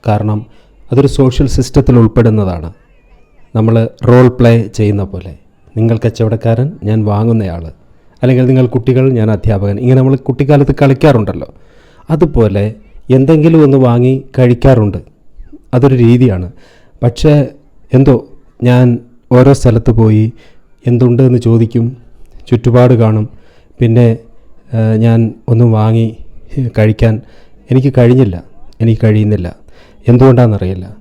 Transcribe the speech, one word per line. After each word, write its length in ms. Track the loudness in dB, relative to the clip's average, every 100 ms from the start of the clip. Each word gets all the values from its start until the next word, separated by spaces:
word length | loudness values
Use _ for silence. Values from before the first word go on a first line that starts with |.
| -2
കാരണം 320 | -2 -2 -6 -8 -20 _ _ -4
അതൊരു 180 | 0 0 0
സോഷ്യൽ 300 | 0 0 -2 -2
സിസ്റ്റത്തിൽ 400 | -2 -2 2 2
ഉൾപ്പെടുന്നതാണ്. 680 | 2 2 0 0 -4 -6 -12 -18 _ _ _ _ _ _ -10 -4
നമ്മൾ 180 | 0 0 -2 -4 2
റോൾ 180 | 4 4 4
പ്ലേ 140 | 2 2 0 -4
ചെയ്യുന്ന 260 | -2 -2 -6
പോലെ, 220 | -10 -16 -20 _ _ _ -4
നിങ്ങൾ 200 | -2 0 -4
കച്ചവടക്കാരൻ, 640 | -2 -4 -2 -2 -2 -4 -6 -4
ഞാൻ 100 | -2 -2
വാങ്ങുന്നയാൾ, 520 | -2 -2 -2 -4 -10 -14 -20 _ _ _ _
അല്ലെങ്കിൽ 240 | -2 0 0
നിങ്ങൾ 160 | 0 0 -2
കുട്ടികൾ, 300 | -2 0 0 0
ഞാൻ 120 | -2 -2
അധ്യാപകൻ, 380 | -2 -2 -4 -4
ഇങ്ങനെ 160 | 0 0
നമ്മൾ 140 | 0 -2 -4
കുട്ടിക്കാലത്ത് 460 | -6 0 0 0 0
കളിക്കാറുണ്ടല്ലോ. 680 | 0 2 2 0 -2 -8 -14 -20 -20 _ _ _ -6 -2
അതുപോലെ 500 | -2 0 0 0 -4 -8 -20 -20 -2 0
എന്തെങ്കിലും 460 | 2 2 2 4 4
ഒന്ന് 120 | 2 2
വാങ്ങി 260 | 2 0 -2 -6 -2
കഴിക്കാറുണ്ട്, 600 | 0 2 2 2 0 -4 -14 _ -20 -20 -20 -20 _ 0
അതൊരു 220 | 0 2 2
രീതിയാണ്. 440 | 4 2 -2 -8 -14 -20 _ _ _
പക്ഷേ 300 | -6 0 2 2 0 -8 _ -20 -4 0
എന്തോ 180 | 2 0 -4 -20 _ _ 0
ഞാൻ 160 | 2 2 0 -8 _ _ 2
ഓരോ 160 | 4 2
സ്ഥലത്ത് 320 | 2 0 0 0
പോയി 240 | 2 2 -2 -6 -20 -20 _ _ -4
എന്തുണ്ട് 320 | 0 0 2 2
എന്ന് 100 | 2 0
ചോദിക്കും, 380 | 0 0 -2 -4 -8 -20 -20 -20 -20 -4
ചുറ്റുപാട് 440 | -2 0 2 2 2
കാണും. 240 | 2 0 -4 -12 -20 _ _ _
പിന്നെ, 260 | 0 2 2 0 -8 -20 -20 -20 -8 -4
ഏഹ്, 180 | -2 0 2
ഞാൻ 140 | 2 0 -4 -4
ഒന്നും 180 | 0 2 2
വാങ്ങി 260 | 0 0 -2 -6 -20 -20 -12 -8 -6 0
കഴിക്കാൻ 360 | 0 2 0 -2 -8 -20 -20 -20 -4
എനിക്ക് 180 | -2 0 2
കഴിഞ്ഞില്ല, 380 | 2 2 0 -4 -14 -20 -20 -6
എനിക്ക് 180 | -2 0 0
കഴിയുന്നില്ല. 420 | 0 0 -2 -6 -14 -20 -20 -20 -10 0
എന്തുകൊണ്ടാണെന്നറിയില്ല. 760 | 4 4 4 2 0 -4 -8 -12 -20